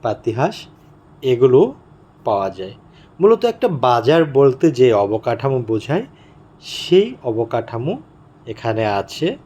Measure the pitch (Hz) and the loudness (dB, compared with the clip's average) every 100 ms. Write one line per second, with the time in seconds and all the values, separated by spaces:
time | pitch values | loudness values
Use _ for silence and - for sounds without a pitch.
0 | 117 107 - 110 160 220 - _ _ - | -6 -6 -6 -4 -4 -6 -20 _ _ -20
1 | _ - 135 120 131 127 226 - _ - | _ -8 -2 2 4 4 4 -2 _ -20
2 | _ _ - 104 95 92 95 113 _ - | _ _ -4 -2 -2 -8 -14 -14 _ -20
3 | - - 190 226 233 226 240 147 123 120 | -20 0 2 2 0 -2 -4 0 2 2
4 | 113 160 156 135 139 127 165 127 127 104 | 2 2 2 4 4 4 0 4 4 4
5 | 101 110 123 117 135 131 110 110 - 160 | 0 -2 -4 -4 -2 -4 -2 -6 -2 -6
6 | 269 _ - - _ _ - - - 180 | -6 _ -20 -20 _ _ -16 -14 2 2
7 | 220 254 127 113 110 120 113 117 131 254 | 2 -4 -6 -4 -2 -4 -6 -8 -6 -8
8 | - _ - _ - 107 113 110 107 101 | -10 _ -20 _ -16 -8 -4 -2 -2 -2
9 | 98 - 165 277 | -6 -6 -6 -6